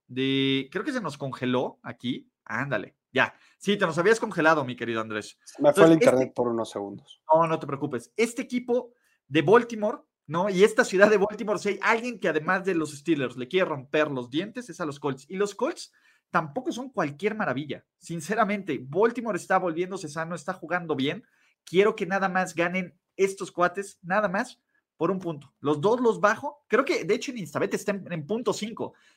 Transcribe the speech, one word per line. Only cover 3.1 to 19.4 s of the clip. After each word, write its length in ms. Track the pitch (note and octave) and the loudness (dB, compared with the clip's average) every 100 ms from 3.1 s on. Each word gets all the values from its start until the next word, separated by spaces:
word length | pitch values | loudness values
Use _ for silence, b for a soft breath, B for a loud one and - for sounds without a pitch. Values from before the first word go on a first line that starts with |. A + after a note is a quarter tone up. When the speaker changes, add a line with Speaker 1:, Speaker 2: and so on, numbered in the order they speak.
Speaker 1:
ya. 220 | B2+ A#2 b b b | 0 0 b b b
Sí, 180 | - G3+ | -2 0
te 80 | |
nos 140 | F3+ D#3 | 2 2
habías 220 | F3+ A3+ | 4 4
congelado, 440 | - F3 D#3 D#3+ | 0 2 4 4
mi 120 | B2+ B2 | 2 -4
querido 240 | A#2 A2+ | -4 -4
Andrés. 380 | A2 G#2+ - - | -4 -6 -8 -16
Speaker 2:
Se 160 | - - | -18 2
me 120 | C#3+ | 4
fue 120 | C#3+ | 8
el 80 | E3 | 8
Speaker 1:
Entonces, 140 | E3 - | 8 6
Speaker 2:
internet 220 | B2+ B2 | 4 2
Speaker 1:
este 60 | |
Speaker 2:
por 140 | - A#2+ | 0 -2
unos 220 | A2+ A2 | -2 -4
segundos. 500 | G#2 G2+ G2+ - - - | -6 -10 -12 -18 -10 2
Speaker 1:
No, 160 | D#3+ E3 | 4 4
no 100 | D#3+ | 0
te 80 | C#3 | -4
preocupes. 460 | C#3 D3 - - - | -6 -6 -6 -8 -2
Este 260 | A#3+ B3+ | -2 -2
equipo 500 | - B3 B3 A#3+ - _ _ _ - | -6 -6 -2 -2 -2 _ _ _ -2
de 160 | C#3+ | 0
Baltimore, 560 | D#3 A#3 A#3+ G#3+ G#3 B3 _ _ - | 6 6 4 -4 -4 -6 _ _ -8
¿no? 200 | D#3+ G3+ | -4 0
Y 140 | F#3 | 6
esta 220 | G#3+ B3 | 6 6
ciudad 260 | A#3 F#3 G#3 | 2 6 6
de 80 | G#3+ | 6
Baltimore, 400 | G3+ G#3 A3 F#3 | 2 -2 -2 -2
si 120 | F#3+ | -2
hay 80 | F#3+ | -2
alguien 380 | G3 A3+ B3 G#3+ | 0 0 -2 -4
que 80 | F#3 | 0
además 360 | D#3 D#3 F#3 | 0 0 -2
de 120 | F#3 F3 | 0 -2
los 160 | D3+ | -2
Steelers 440 | C#3 - D3+ B2 B2 | -6 -2 0 0 -4
le 120 | B2 | -2
quiere 180 | F3+ E3+ | 0 0
romper 420 | C#3+ - D3+ D3 | -2 -2 0 0
los 220 | C3+ B2 | -2 -6
dientes, 400 | C#3+ G3+ B3 A#3+ | -6 -6 -10 -14
es 100 | E3 | -8
a 60 | D#3+ | -8
los 140 | C#3 | -4
Colts. 260 | D3 C3 - | -6 -6 -6
Y 80 | F#3+ | -4
los 200 | G3+ - | -4 -2
Colts 360 | C4+ F4+ - _ _ _ _ | -4 -4 -12 _ _ _ _
tampoco 420 | F3 D#3+ B3+ C4+ | -2 -2 -6 -6
son 160 | G#3+ C4+ | -8 -8
cualquier 460 | - D#3 C#3+ G#3 | -4 -4 -2 -4
maravilla. 500 | A3 E3+ B2+ D3 A2 _ _ | -2 -4 -4 -6 -10 _ _
Sinceramente, 840 | - E3+ D#3+ G#3+ G3+ G#3 F#3+ B2 | -10 -10 -4 0 0 0 -4 -6
Baltimore 540 | C3 E3 A3+ A#3+ A3+ | -4 2 2 0 -4
está 220 | F3+ | -4